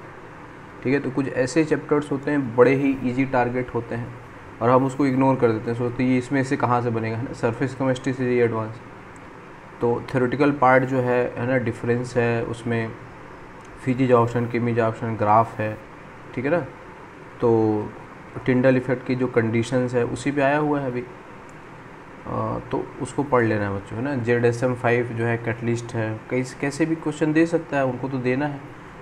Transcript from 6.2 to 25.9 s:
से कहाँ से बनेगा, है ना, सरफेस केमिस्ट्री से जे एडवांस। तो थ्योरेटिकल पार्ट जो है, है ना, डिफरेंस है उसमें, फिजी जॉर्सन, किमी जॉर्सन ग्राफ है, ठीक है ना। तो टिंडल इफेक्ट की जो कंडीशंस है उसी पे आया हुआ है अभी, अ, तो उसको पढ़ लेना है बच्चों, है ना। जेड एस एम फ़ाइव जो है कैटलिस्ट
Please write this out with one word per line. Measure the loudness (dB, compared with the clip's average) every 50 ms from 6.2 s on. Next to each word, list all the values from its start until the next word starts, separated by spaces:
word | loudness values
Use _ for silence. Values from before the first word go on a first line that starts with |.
| 2 0 0 0 2
से | 2 0 0
कहाँ | 2 2 2 2
से | 2 2
बनेगा, | 0 0 -2 -2 -2 -4
है | -4
ना, | -6 -6
सरफेस | -2 0 0 0 0 -2 -4 -2
केमिस्ट्री | -2 0 0 0 0 0 -4 -2
से | 0 0
जे | 2 4 4 4
एडवांस। | 2 2 -2 -4 -6 -8 -12 -14 -16 -18 -18 -18 -18 -18 -18 -18 -18 -18 -18 -18 -18 -18 -18 -18 -18 -8 -2
तो | 0 0 0 0 -2 -2
थ्योरेटिकल | 0 2 2 2 2 2 2 2
पार्ट | 4 4 6 8 8 8 6
जो | 4 0 0
है, | 2 2 2 2 2 0 -2 -4
है | -2 0
ना, | 0 2
डिफरेंस | 0 0 -4 -4 0 0 0 0 0 -2 0 2
है | 2 2 2 0 -2
उसमें, | -2 -6 -6 -4 -2 -2 0 -2 -4 -6 -10 -16 -18 -18 -18 -18 -18 -18 -18 -18 -18 -18 -18 -18 -18 -16 -8 -2
फिजी | -2 0 2 4 6
जॉर्सन, | 8 6 6 6 2 0 -2 0
किमी | 0 0 0 2 2
जॉर्सन | 2 2 2 0 -2 -4 -4 -2
ग्राफ | 0 2 6 6 6 6 4 0 -4
है, | -4 -4 -4 -8 -12 -18 -18 -18 -18 -18 -18 -18 -18 -12 -8
ठीक | -4 -2
है | 0
ना। | 0 0 0 -4 -10 -16 -18 -18 -18 -18 -18 -18 -18 -18 -18 -18 -8 0
तो | 2 4 4 6 6 4 2 2 -2 -4 -10 -14 -16 -16 -18 -18 -18 -14 -14 -6 0
टिंडल | 2 2 6 6 6 6 4
इफेक्ट | 4 0 -4 -4 0 -2
की | 0
जो | 0 0 2
कंडीशंस | 2 2 2 4 2 0 0 2 0 0 0 2 2
है | 0 0
उसी | 0 -2 -4 -2 -2
पे | 0 2
आया | 2 2 4 2
हुआ | 2 2 0 0
है | 0 -2
अभी, | -4 -4
अ, | -6 -8 -12 -18 -18 -18 -18 -18 -18 -18 -18 -18 -18 -18 -18 -18 -18 -18 -18 -18 -18 -18 -18 -16 -12 -8 -4 -4 -2 -2 -4 -6 -6 -4
तो | -4 -4 -4 -6 -8 -8
उसको | -8 -8 -2 -4 -2
पढ़ | 2 4 4 4
लेना | 4 2 2 0 -2
है | -4
बच्चों, | -4 -6 -8 -6 -4
है | -4
ना। | -2 -2
जेड | -2 2 2 2 4 4
एस | 4 2 4 0
एम | 0 0
फ़ाइव | 2 2 2 2 2 2
जो | 0 -2 -2 0
है | 0 0 0
कैटलिस्ट | -2 -4 -4 -2 -2 -2 -2 -2 -4 -6